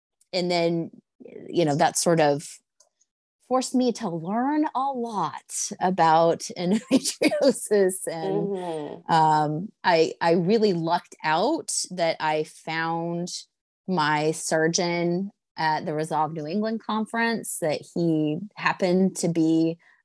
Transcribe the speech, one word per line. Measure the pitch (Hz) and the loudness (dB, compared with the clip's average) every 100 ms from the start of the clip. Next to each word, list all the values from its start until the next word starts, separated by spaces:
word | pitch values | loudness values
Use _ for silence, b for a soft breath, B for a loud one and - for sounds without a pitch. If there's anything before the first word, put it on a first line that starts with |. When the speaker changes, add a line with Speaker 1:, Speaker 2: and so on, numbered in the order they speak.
| _ _ - | _ _ -8
Speaker 1:
and | 180 180 | -4 0
then, | 175 170 170 165 - _ _ - - - | 2 2 0 -4 -12 _ _ -20 -18 -4
you | 170 156 | 0 2
know, | 143 | 4
that | 160 - | 2 2
sort | 180 160 | 2 4
of | 151 143 - - _ _ _ _ _ _ _ _ - | 4 2 -4 -20 _ _ _ _ _ _ _ _ -2
forced | 254 247 247 | -2 0 0
me | 247 | 0
to | - 214 | -2 -6
learn | 165 165 220 269 302 302 240 | -6 -4 -2 0 0 -2 -2
a | 277 | -4
lot | 262 233 202 156 - - - - - | -4 -6 -4 -4 -6 -12 -8 -8 -2
about | 185 185 165 160 165 147 | 0 4 6 6 4 2
<laughs> | - - | -4 -4
endometriosis. | 175 220 - 262 - - - 605 277 - - 208 185 185 - | 0 0 2 0 0 0 0 4 2 2 0 2 2 0 -6
And, | 160 160 165 196 | -6 -4 -2 -2
Speaker 2:
Mm-hmm. | 190 180 156 147 175 - | -6 -6 -8 -8 -10 0
Speaker 1:
um, | 165 156 151 151 151 202 _ 185 | 4 6 4 2 -2 -8 _ 2
I, | 165 165 - | 4 4 2
I | 170 | 2
really | 175 170 226 214 | 2 4 2 2
lucked | 170 165 175 - - | 0 0 -2 -6 -8
out | 156 160 233 320 - - - | -2 0 0 -2 -4 -6 -6
that | 180 165 - | -2 -2 0
I | 156 156 | -2 -2
found | 156 - - 165 165 165 170 170 175 - - _ _ _ - | -4 -10 -8 -4 -2 -2 -4 -4 -6 -10 -16 _ _ _ -4
my | 180 151 151 156 | 0 2 2 0
surgeon | 165 - 160 160 170 175 170 170 175 196 _ _ - | -2 -2 2 2 0 0 0 0 -2 -4 _ _ -4
at | 160 156 175 | -2 -2 -4
the | |
Resolve | 151 160 151 151 | -6 -4 -2 -2
New | 165 147 | -4 -6
England | 202 220 226 | -4 -4 -6
conference, | - 220 214 226 226 233 - - | -6 -4 -4 -2 -2 -2 -6 -4
that | 156 143 - - | -2 -4 -6 -2
he | 170 156 151 156 208 - | 0 0 0 -4 -8 -4
happened | 160 - 185 185 190 - | -2 0 2 2 2 0
to | 175 | -2
be | 165 160 160 165 170 b b | 0 2 2 0 -4 b b